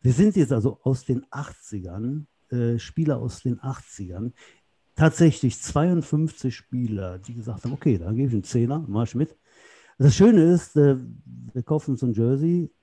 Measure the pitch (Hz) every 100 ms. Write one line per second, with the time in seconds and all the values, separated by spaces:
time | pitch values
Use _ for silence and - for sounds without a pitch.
0 | 127 123 208 196 127 127 113 - - 131
1 | - 127 - 131 143 - - 104 90 92
2 | 117 147 151 _ _ 123 117 117 - -
3 | 160 123 120 - 127 120 131 127 - -
4 | 95 90 117 - - _ _ _ _ -
5 | 156 - 170 - 127 - - 147 170 175
6 | - 151 156 - 135 - _ 127 120 104
7 | 95 90 95 120 110 98 117 143 165 101
8 | 85 110 135 113 - 123 117 147 143 101
9 | 117 117 160 _ _ _ _ _ _ _
10 | 139 - 208 214 165 175 - 151 143 131
11 | 117 117 - 123 120 127 117 151 - 131
12 | 123 107 117 135 160 175 160 _